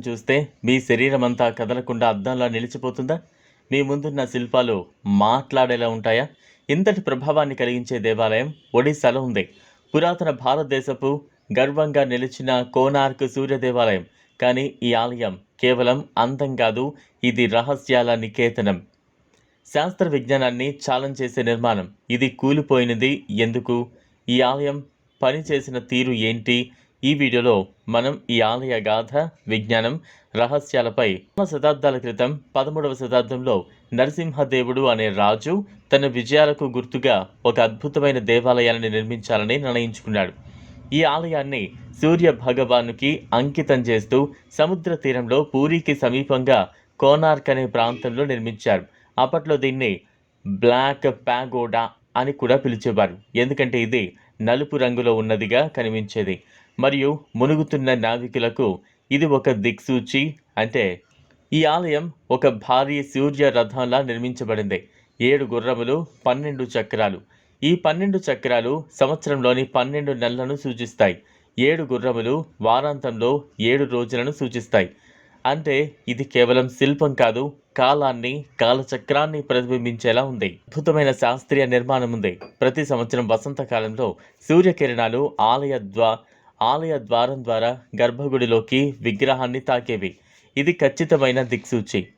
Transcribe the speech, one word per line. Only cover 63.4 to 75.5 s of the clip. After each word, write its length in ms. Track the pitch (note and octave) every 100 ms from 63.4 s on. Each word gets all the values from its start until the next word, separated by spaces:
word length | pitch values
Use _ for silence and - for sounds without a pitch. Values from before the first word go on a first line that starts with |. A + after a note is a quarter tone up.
| C#3 A#2+
రథంలా 420 | A2 C3 B2 B2+
నిర్మించబడింది. 800 | C3+ A#2 B2 B2 A2+ G#2+ G2+ F#2+ - _ _ -
ఏడు 280 | B2 C#3 B2
గుర్రములు, 440 | A#2 A#2 A#2 A#2+ D3+ D#3+ _
పన్నెండు 420 | B2+ C3 D3 C3+ B2+ A#2
చక్రాలు. 460 | G#2 A2 G#2 F#2+ - _ _ _
ఈ 100 | D3 F3
పన్నెండు 460 | D#3+ E3 G3 F#3+ -
చక్రాలు 460 | - - A#2+ A#2 D3+ D3 -
సంవత్సరంలోని 640 | C3+ D#3 D3 C#3 B2 B2+ C3 C3
పన్నెండు 360 | B2+ D3 C#3+ B2+
నెలలను 340 | A#2+ B2 C3 C#3+ C#3
సూచిస్తాయి. 520 | A#2 A#2 - G2+ E2 _ _ _ -
ఏడు 280 | C3+ E3 C#3
గుర్రములు 420 | B2 B2+ A#2 A2+ D3+ D3+ -
వారాంతంలో 680 | A2 B2 D3 C#3 C3 A2+ A#2+ C#3+ C#3+ -
ఏడు 280 | A2+ C#3 C3 A#2+
రోజులను 380 | A#2 A#2+ B2+ D3
సూచిస్తాయి. 520 | C3 A#2 A2 G#2+ F2+ - _ _ _ _
అంటే 300 | B2+